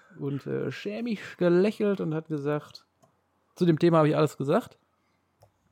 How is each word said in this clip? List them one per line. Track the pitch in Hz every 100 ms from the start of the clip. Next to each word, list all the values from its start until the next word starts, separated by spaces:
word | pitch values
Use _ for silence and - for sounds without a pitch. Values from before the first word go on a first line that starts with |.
| _ 165
und, | 147 139 139
äh, | 135 135
schämig | 131 202 214 240 208 - -
gelächelt | 175 175 202 - 208 196
und | 170
hat | 156 160
gesagt, | 151 139 147 - - _ _ _ _ _ _ _ -
„Zu | 180
dem | 156
Thema | 175 165
habe | 151
ich | 147
alles | 151 -
gesagt.“ | 135 185 - _ _ _ _ _ _ _ _ _ _